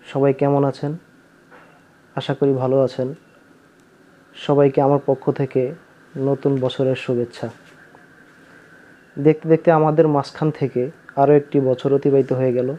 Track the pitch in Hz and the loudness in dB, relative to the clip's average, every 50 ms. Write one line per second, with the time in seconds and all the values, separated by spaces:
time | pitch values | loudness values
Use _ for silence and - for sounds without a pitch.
0 | _ - - 139 139 139 135 135 143 139 139 139 139 139 - - - 143 151 175 | _ -8 -2 0 0 0 2 2 0 0 2 2 0 0 -2 -4 -8 -8 -8 -8
1 | _ _ _ _ _ _ _ _ _ _ - - - - _ _ _ _ _ _ | _ _ _ _ _ _ _ _ _ _ -20 -20 -20 -20 _ _ _ _ _ _
2 | _ _ _ 139 - - 139 - 143 139 135 131 127 127 131 135 135 120 - - | _ _ _ -10 -6 -6 -4 -2 0 0 0 0 0 0 0 0 0 0 -2 -6
3 | 127 131 151 - _ _ _ _ _ _ _ _ _ _ _ _ _ _ _ _ | -6 -8 -8 -12 _ _ _ _ _ _ _ _ _ _ _ _ _ _ _ _
4 | _ _ _ _ _ _ _ - - - 143 143 143 139 139 - 143 135 143 139 | _ _ _ _ _ _ _ -12 -2 0 2 4 4 4 4 2 2 2 2 0
5 | - - 135 131 - - 127 - 143 135 - 135 127 127 160 - - _ _ _ | 0 -2 -4 -2 -2 -4 -2 -2 -6 -2 -2 -2 -2 -2 -6 -14 -20 _ _ _
6 | - _ - 143 135 139 139 135 - 147 139 135 123 127 - - 135 131 131 - | -20 _ -10 -4 -2 -2 -2 0 0 -2 0 0 -2 -4 -2 -2 -2 -2 -2 -4
7 | - - 127 120 120 117 - - - 113 - - - - - - - - - - | -4 -4 -2 -2 -4 -6 -8 -12 -12 -12 -12 -16 -20 -20 -20 -20 -20 -20 -20 -20
8 | - _ - - - - - - - - - - - - - - - - - - | -20 _ -20 -20 -20 -20 -20 -20 -20 -20 -20 -20 -20 -20 -20 -20 -20 -20 -20 -20
9 | _ _ _ 143 143 156 151 156 - 160 160 160 160 170 165 156 156 156 151 156 | _ _ _ 0 2 2 2 2 2 0 0 2 4 2 4 4 2 2 2 2
10 | 165 156 147 143 135 - - - 156 156 147 - 147 123 - 123 123 143 - - | 2 4 2 0 -2 -4 -6 -2 -2 -2 -2 -2 -6 -4 -2 -4 -4 -4 -8 -16
11 | _ - - 139 139 143 147 143 143 - - 143 135 131 127 - - 139 139 139 | _ -10 0 2 4 4 4 4 2 2 -2 0 0 0 -2 -2 0 0 0 2
12 | 139 143 139 139 131 131 - 127 131 127 120 123 127 127 147 | 2 2 2 2 2 0 -2 -2 0 -2 0 -2 -4 -4 -6